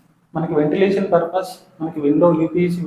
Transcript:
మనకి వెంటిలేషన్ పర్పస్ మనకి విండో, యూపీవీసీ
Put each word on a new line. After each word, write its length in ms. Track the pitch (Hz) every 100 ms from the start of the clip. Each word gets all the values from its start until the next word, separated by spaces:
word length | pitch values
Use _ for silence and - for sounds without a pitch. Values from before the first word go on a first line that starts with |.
| _ _ _
మనకి 200 | 160 165 151
వెంటిలేషన్ 520 | 147 196 196 196 -
పర్పస్ 420 | 170 165 185 185 - - -
మనకి 200 | 160 156 143
విండో, 220 | 151 175 160
యూపీవీసీ 380 | 160 175 175 175